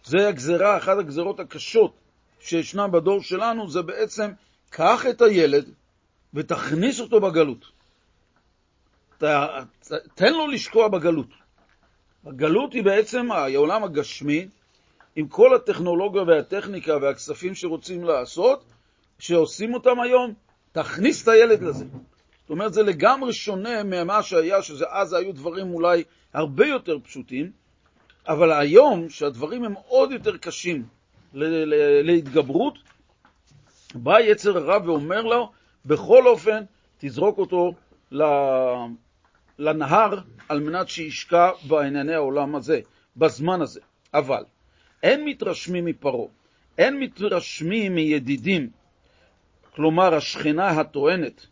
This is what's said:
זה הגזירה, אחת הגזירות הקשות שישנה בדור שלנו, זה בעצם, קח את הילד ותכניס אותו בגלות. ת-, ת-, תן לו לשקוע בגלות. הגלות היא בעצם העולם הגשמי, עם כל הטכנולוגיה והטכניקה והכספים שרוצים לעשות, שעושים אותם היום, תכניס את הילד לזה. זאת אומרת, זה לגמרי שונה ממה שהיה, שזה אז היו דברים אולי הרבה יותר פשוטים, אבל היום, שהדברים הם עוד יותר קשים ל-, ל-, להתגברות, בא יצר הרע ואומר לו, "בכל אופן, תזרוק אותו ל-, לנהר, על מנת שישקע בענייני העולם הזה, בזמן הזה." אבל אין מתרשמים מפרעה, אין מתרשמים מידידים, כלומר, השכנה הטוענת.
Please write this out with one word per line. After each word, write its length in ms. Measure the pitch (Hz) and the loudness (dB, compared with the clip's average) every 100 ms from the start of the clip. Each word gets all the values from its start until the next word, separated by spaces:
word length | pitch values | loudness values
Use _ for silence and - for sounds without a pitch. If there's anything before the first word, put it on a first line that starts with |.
זה 240 | - 170 208 | 0 0 0
הגזירה, 480 | 151 135 170 202 190 | -2 -2 0 2 0
אחת 220 | 185 196 | 0 -2
הגזירות 420 | 160 143 180 - | -2 -6 -6 -8
הקשות 520 | 180 151 - 226 202 _ _ _ _ _ | -14 -14 -2 2 2 _ _ _ _ _
שישנה 480 | - 170 151 190 202 | -6 -4 -4 -6 0
בדור 340 | 170 165 196 | 0 0 -2
שלנו, 480 | - 185 226 226 202 | -4 -4 -4 -4 -6
זה 120 | 147 | -6
בעצם, 480 | 170 - 214 - 208 - _ _ _ | -6 -6 -6 -4 -8 -10 _ _ _
קח 360 | - 170 240 254 | -2 2 2 -2
את 120 | 233 | 4
הילד 480 | 233 196 151 143 - _ _ _ _ _ _ | 4 6 4 2 -2 _ _ _ _ _ _
ותכניס 680 | 143 151 156 - 156 226 254 | -10 -8 -8 -4 0 0 -2
אותו 200 | 226 220 | 2 2
בגלות. 440 | 196 165 151 117 _ _ _ _ _ _ _ _ _ _ _ _ _ _ _ _ | 2 2 0 -2 _ _ _ _ _ _ _ _ _ _ _ _ _ _ _ _
ת-, 60 | 151 147 151 135 131 _ _ | 0 0 0 -8 -16 _ _
ת-, 40 | 156 - | -12 -12
תן 200 | - 202 | 0 2
לו 120 | 330 302 | 2 -4
לשקוע 420 | 247 - 220 214 | -6 0 2 2
בגלות. 400 | 190 165 160 123 _ _ _ _ _ _ _ _ _ 147 | 2 0 -2 -6 _ _ _ _ _ _ _ _ _ -20
הגלות 460 | 131 156 190 277 | -4 0 0 0
היא 100 | 254 | -2
בעצם 500 | 196 196 214 254 240 | 2 2 0 -4 -4
העולם 520 | 190 135 139 151 214 | -2 -2 0 2 0
הגשמי, 640 | 196 151 139 - 147 151 190 _ _ _ _ _ _ - | -2 -6 -6 -8 -4 -4 -4 _ _ _ _ _ _ -10
עם 120 | 147 | -8
כל 260 | - 247 | 4 6
הטכנולוגיה 680 | 254 - 196 175 170 202 196 | 6 0 -4 -2 -2 -2 -2
והטכניקה 720 | 170 160 143 196 196 190 156 147 | 2 2 2 -8 -8 -10 -4 -2
והכספים 580 | 139 135 - 147 180 | -2 -4 -10 -10 -10
שרוצים 500 | 190 175 160 - 180 | -8 -8 -8 -10 -6
לעשות, 600 | 170 143 123 165 220 277 _ _ _ _ _ _ | -2 -2 -4 0 0 0 _ _ _ _ _ _
שעושים 560 | - 170 156 - 220 | -2 0 0 -4 -8
אותם 260 | 240 254 247 | 0 0 0
היום, 340 | 247 254 247 220 _ _ _ | 2 0 0 -10 _ _ _
תכניס 500 | 160 151 160 233 - | -8 -8 0 0 0
את 60 | 226 | 6
הילד 340 | 226 233 208 | 6 8 4
לזה. 220 | 170 139 131 135 - _ _ _ | 0 -8 -12 -18 -20 _ _ _
זאת 80 | _ | _
אומרת, 220 | 156 214 | -6 -2
זה 100 | 185 | 0
לגמרי 500 | 208 160 196 269 262 | 0 2 2 2 -2
שונה 500 | - - 190 220 226 | -6 -6 -6 -6 -6
ממה 400 | 208 180 170 208 | -4 -4 -2 -2
שהיה, 400 | 196 175 165 196 | 2 0 2 0
שזה 220 | 170 143 165 | -2 -8 -6
אז 220 | 196 185 | -2 -2
היו 200 | 175 190 | -2 -4
דברים 420 | 147 156 175 190 | -8 -10 -8 -8
אולי 300 | 170 170 175 156 _ _ | -2 2 0 -2 _ _
הרבה 340 | 143 156 135 285 | -6 -6 2 2
יותר 320 | 262 - 147 | 2 -4 -8
פשוטים, 480 | - 139 123 127 170 - _ _ _ _ _ _ - | -8 -18 -12 -10 -10 -14 _ _ _ _ _ _ -6
אבל 240 | 151 156 | 2 4
היום, 560 | 151 147 185 294 190 165 | 4 8 10 10 4 -6
שהדברים 560 | - 147 117 151 240 | -6 -6 -6 -10 -8
הם 100 | 233 202 _ | -8 -10 _
עוד 240 | 254 262 | 2 2
יותר 240 | 254 147 180 | -2 -6 -6
קשים 500 | 170 - 175 156 117 _ _ _ _ | -12 -8 -6 -6 -8 _ _ _ _
ל-, 100 | 139 | -6
ל-, 580 | 156 165 156 151 147 143 160 | -2 -2 2 2 6 4 4
להתגברות, 720 | 170 139 143 131 151 170 - _ _ _ _ _ _ _ _ _ _ _ | 2 4 0 2 0 -2 -6 _ _ _ _ _ _ _ _ _ _ _
בא 260 | 120 120 214 | -8 2 4
יצר 380 | 226 208 202 180 | 4 2 0 -2
הרע 200 | 143 202 | 0 0
ואומר 380 | 170 156 147 202 | 0 -4 -2 -4
לו, 280 | 226 240 220 _ _ _ 131 | -2 -2 -2 _ _ _ -2
"בכל 400 | 151 151 240 247 | -2 6 8 8
אופן, 380 | 233 220 214 202 _ _ _ | 4 0 -4 -8 _ _ _
תזרוק 400 | 143 120 196 208 | -12 -2 -2 -2
אותו 360 | 180 180 175 175 _ _ _ | -4 -2 -2 -4 _ _ _
ל-, 720 | 139 151 143 135 131 127 123 117 117 _ _ _ _ _ - | -2 2 2 2 0 0 -4 -8 -16 _ _ _ _ _ -6
לנהר, 600 | 147 156 139 185 214 196 - - - | -4 -4 2 2 2 -2 -12 -20 -6
על 120 | 151 | -4
מנת 280 | 151 180 180 | -4 -6 -8
שישקע 600 | 170 156 123 - 175 175 180 139 | -10 -10 -12 0 4 4 2 -2
בענייני 460 | 151 143 143 143 | 0 0 -4 -4
העולם 400 | 160 139 143 139 | -2 -2 -2 -4
הזה, 260 | 147 120 147 - _ _ 123 | -6 -2 -4 -4 _ _ 0
בזמן 460 | 156 113 160 185 | 0 0 -4 -2
הזה." 180 | 135 - _ _ _ | -4 -8 _ _ _
אבל 300 | 147 131 117 - _ _ _ _ _ | -2 0 -6 -6 _ _ _ _ _
אין 220 | 170 285 | 0 0
מתרשמים 600 | 302 - 196 170 - 180 | -2 -6 -8 -8 -6 -6
מפרעה, 440 | 170 - - 123 107 _ _ _ _ - | -6 -4 -4 -4 -8 _ _ _ _ 0
אין 220 | 220 277 | 0 0
מתרשמים 960 | 262 - 202 180 - - 160 220 202 | -10 -6 -4 -4 -6 -8 -4 -2 -2
מידידים, 760 | 175 156 151 123 139 135 185 120 _ _ _ _ _ _ _ _ _ _ | -2 0 -2 -2 -4 -2 -2 -4 _ _ _ _ _ _ _ _ _ _
כלומר, 400 | - 156 160 185 | -2 0 2 2
השכנה 540 | 160 - - 156 156 190 | 2 -4 -6 -4 -2 0
הטוענת. 800 | 156 156 143 143 185 135 _ - | 0 -2 0 0 0 -6 _ -20